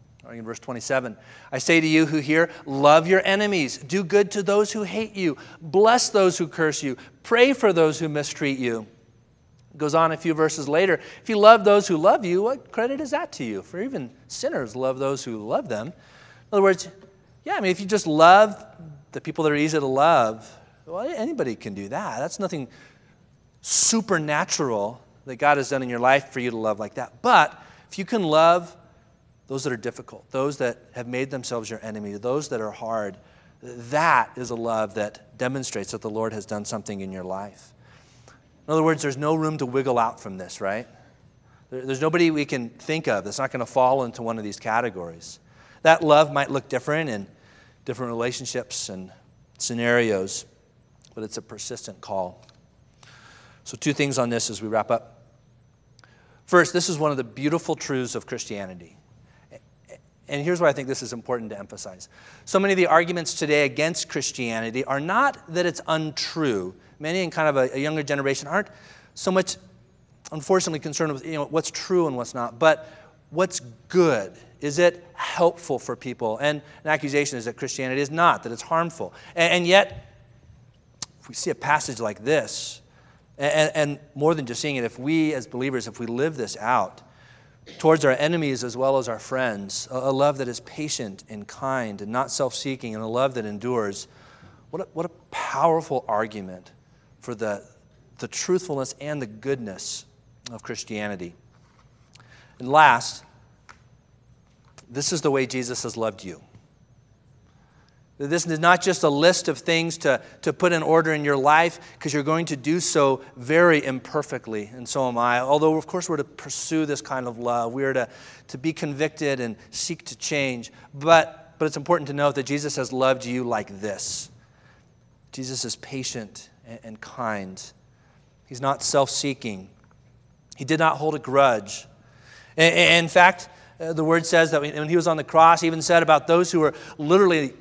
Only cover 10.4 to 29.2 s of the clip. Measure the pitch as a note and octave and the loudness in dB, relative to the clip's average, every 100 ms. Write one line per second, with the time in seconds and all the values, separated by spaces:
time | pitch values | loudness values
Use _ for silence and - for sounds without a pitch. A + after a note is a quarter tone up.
10.4 | D#3 D3 C#3 D3+ F#3+ D#3+ - - - G#3+ | 0 0 -2 2 2 0 -4 -16 -4 6
11.4 | G#3 A3+ G3+ G3+ G3+ E3 F3+ D4+ F#3+ F3+ | 8 8 8 4 4 2 4 4 2 0
12.4 | A3 C4+ - - A#3+ C#4 C#4+ C#4+ F4 - | 0 -4 -8 -4 -4 -4 -4 -6 -6 -8
13.4 | A#2+ G2 - F3 B3 A#3+ A#2+ - - - | -6 -6 -8 -8 -8 -8 -10 -16 -18 -8
14.4 | C4+ D4 A#2+ A#2 C3 C3 C3+ C#3 C3 A2+ | -4 -4 -6 -4 -4 -2 -2 -4 -6 -8
15.4 | G#2+ F3+ G#3+ G#2+ B2 - - - - - | -6 -8 -6 -8 -8 -14 -20 -20 -20 -20
16.4 | - G3+ G3 F#3 - - - _ _ _ | -4 2 2 2 -4 -16 -20 _ _ _
17.4 | D4+ F#4+ F#3+ F3+ G3 G#3 E3 D3+ E3 G3 | -6 -2 0 -2 0 -2 0 6 10 10
18.4 | G#3+ G3+ - - D#3+ D3 - C3+ D#3 D3+ | 8 2 -16 -20 -20 -20 -14 -12 -10 0
19.4 | D#3 D3 D3+ D3+ C#3 C3 D#3 D#3 A2+ A2 | 2 2 2 0 0 2 4 6 4 -2
20.4 | - - _ _ - F3 C4 E4 A#3+ C#4+ | -14 -20 _ _ -14 -8 -8 -6 -6 -4
21.4 | C3+ G#2 A2+ G2 G2 C#3+ G3+ A2+ D#3 - | -4 -6 -10 -10 -8 -8 -8 -6 -8 -6
22.4 | F#3+ D#3+ B2 - - _ _ _ _ _ | -6 -6 -10 -16 -20 _ _ _ _ _
23.4 | _ _ - - - A3+ G3+ F3 D3+ D3 | _ _ -2 2 2 2 0 0 0 -2
24.4 | F3+ - C#3+ G#2+ G2+ B2 _ _ - B2 | -2 -2 -2 -2 -4 -6 _ _ -16 0
25.4 | D3 C#3+ B2+ C3+ B2+ A#2+ B2 C#3 C#3 C3 | 2 4 2 -4 -4 0 4 4 2 -6
26.4 | B2 A2+ A2 G#2 G#2 - B2 - A#3+ G#3+ | -4 -2 -2 -4 -6 -8 -12 -4 4 6
27.4 | D3+ - - - - - F#3+ A#3 E3+ D#3 | 4 0 -20 -20 -16 -10 -4 -2 2 6
28.4 | E3 F3+ E3+ - _ _ _ _ | 6 4 0 -20 _ _ _ _